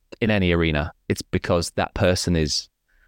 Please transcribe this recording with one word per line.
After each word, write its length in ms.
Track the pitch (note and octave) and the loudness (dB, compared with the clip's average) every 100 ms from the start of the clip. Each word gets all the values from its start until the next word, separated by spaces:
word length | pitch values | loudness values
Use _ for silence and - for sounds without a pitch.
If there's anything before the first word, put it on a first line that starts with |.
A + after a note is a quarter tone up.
| _ - | _ -6
in 100 | A2 | -2
any 220 | G#2+ F2+ | 2 2
arena, 400 | E2+ E2 D2+ D2 - - | 2 2 0 -4 -8 -6
it's 140 | F#2+ | -6
because 500 | - F#2 - F2+ E2 | -4 -6 0 0 -2
that 220 | - F#2+ | -4 -6
person 420 | - F#2+ F2+ - E2+ | 0 2 2 2 0
is, 320 | D2+ - - _ _ _ | 0 -2 -8 _ _ _